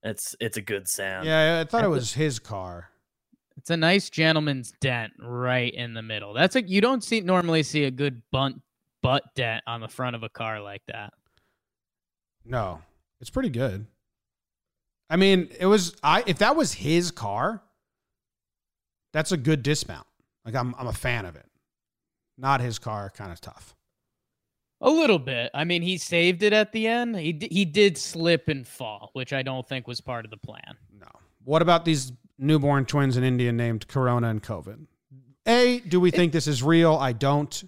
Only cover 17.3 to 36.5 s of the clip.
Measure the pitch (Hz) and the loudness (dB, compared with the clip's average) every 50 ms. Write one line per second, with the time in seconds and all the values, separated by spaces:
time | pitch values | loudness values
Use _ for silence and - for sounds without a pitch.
17.3 | 98 110 131 185 233 202 _ _ _ _ _ _ _ _ _ _ _ _ _ _ | -4 -2 -2 -2 -4 -6 _ _ _ _ _ _ _ _ _ _ _ _ _ _
18.3 | _ _ _ _ _ _ _ _ _ _ _ _ _ _ _ _ _ 151 156 - | _ _ _ _ _ _ _ _ _ _ _ _ _ _ _ _ _ -4 -2 0
19.3 | 190 156 120 143 156 143 113 139 151 - - - 87 - - _ _ _ _ _ | -2 0 2 0 0 2 2 -2 -2 -2 -4 -10 -12 -16 -16 _ _ _ _ _
20.3 | _ _ _ 113 110 135 120 123 123 - 127 120 107 - - 127 120 117 98 87 | _ _ _ -8 -6 -4 -4 -4 -6 -6 -8 -8 -8 -4 -4 -4 -4 -4 -6 -10
21.3 | 80 71 - _ _ _ _ _ _ _ _ _ _ _ _ _ _ _ _ _ | -14 -18 -20 _ _ _ _ _ _ _ _ _ _ _ _ _ _ _ _ _
22.3 | _ - 127 135 139 131 123 123 110 - - 113 107 104 101 98 _ - 104 95 | _ -6 0 0 0 2 0 -2 -6 -6 -8 -8 -8 -8 -8 -10 _ -14 -14 -14
23.3 | 85 - - - - - - - _ _ _ _ _ _ _ _ _ _ _ _ | -14 -14 -16 -20 -20 -20 -20 -20 _ _ _ _ _ _ _ _ _ _ _ _
24.3 | _ _ _ _ _ _ _ _ _ _ - 254 311 320 320 269 208 160 127 131 | _ _ _ _ _ _ _ _ _ _ 2 4 4 4 4 4 4 2 0 -4
25.3 | 131 120 120 - - 135 156 170 180 170 170 175 185 165 - - 175 170 170 180 | -6 -4 -6 -6 -4 -4 -2 0 0 -2 0 -2 -4 -4 -6 -2 0 4 4 4
26.3 | 180 170 208 208 202 214 214 208 - 220 220 220 226 240 240 240 226 190 156 156 | 2 4 2 2 4 4 2 0 -2 -4 -2 0 0 0 -2 -4 -4 -4 -4 -4
27.3 | 170 147 175 - - 190 202 165 147 196 208 202 160 - - - - 165 165 170 | -4 -4 -8 -2 0 0 0 2 4 4 4 4 4 0 -10 -10 -6 -2 2 2
28.3 | 170 156 - - 151 135 123 - - - 127 110 107 101 113 - _ 135 127 - | 2 2 2 -2 -4 -4 -6 -14 -12 -10 -10 -10 -10 -12 -16 -14 _ -10 -8 -4
29.3 | 143 135 131 135 131 131 127 _ 139 131 120 - 123 - - - 123 117 113 107 | -4 -4 -4 -4 -6 -8 -8 _ -8 -10 -8 -10 -12 -12 -10 -10 -10 -10 -10 -14
30.3 | 110 104 - - 107 - - - - _ _ _ _ 107 - - _ - _ _ | -18 -18 -18 -18 -18 -18 -20 -20 -20 _ _ _ _ -20 -20 -20 _ -20 _ _
31.3 | _ _ _ 127 151 160 170 165 175 165 165 170 160 143 131 131 123 _ _ _ | _ _ _ 0 2 4 6 6 4 4 4 2 0 0 0 -6 -12 _ _ _
32.3 | _ - 135 143 156 151 143 143 143 139 131 - - 147 139 135 123 123 127 131 | _ -4 2 2 4 4 4 4 2 2 0 0 2 2 2 2 2 2 2 2
33.3 | 127 123 123 120 117 117 120 117 113 110 - _ - 135 131 123 120 123 120 117 | 2 2 2 0 0 0 0 0 -2 -4 -6 _ -2 0 2 2 2 2 0 0
34.3 | 110 107 - - 113 87 71 - 110 151 156 _ _ _ _ _ 135 131 131 120 | -2 -4 -6 -8 -10 -10 -10 -14 -16 -18 -20 _ _ _ _ _ -20 -20 _ _
35.3 | _ _ _ 214 233 247 247 247 247 247 240 180 156 180 180 180 - - 175 165 | _ _ _ 2 4 6 6 4 4 0 -2 0 2 4 4 4 4 4 2 4
36.3 | 143 165 139 151 | 2 0 0 0